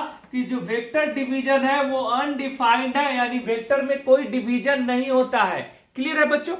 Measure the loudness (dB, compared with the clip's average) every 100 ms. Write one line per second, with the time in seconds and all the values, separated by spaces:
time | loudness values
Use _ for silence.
0 | 0 -10 -8 -4 -2 -4 -4 -4 -2 -2
1 | 0 -2 -2 -2 2 2 4 2 0 -2
2 | 0 0 -2 -4 -6 0 2 2 2 0
3 | 0 0 -2 -2 -2 -4 0 0 0 -2
4 | 4 4 4 -4 -2 0 0 0 0 0
5 | 2 2 2 2 0 -2 -8 -16 _ -6
6 | -2 2 2 2 -2 -8